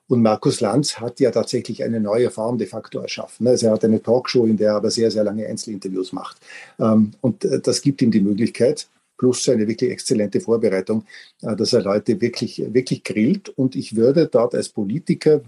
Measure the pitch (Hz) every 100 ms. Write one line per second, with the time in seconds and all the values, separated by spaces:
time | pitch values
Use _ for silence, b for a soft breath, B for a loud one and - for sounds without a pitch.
0 | b 123 113 107 143 - 110 120 147 -
1 | 117 - 127 113 107 120 110 110 127 113
2 | 104 110 120 - 110 123 101 113 - 127
3 | - - - - 117 123 113 110 113 107
4 | - 123 - 127 113 107 107 107 107 120
5 | 113 104 107 104 110 113 - 101 98 95
6 | 92 92 - - B B B B 113 110
7 | 104 - 127 110 98 135 - 113 147 139
8 | 123 104 98 101 113 - 117 151 - _
9 | _ - 127 123 - 117 107 113 123 -
10 | - 123 104 113 - 113 110 95 92 113
11 | - B B B - 104 107 120 98 101
12 | - 107 113 - 110 - - 113 127 -
13 | - 107 113 196 - - 131 131 110 110
14 | 117 139 - 120 117 - 110 - 98 135
15 | - 175 - 151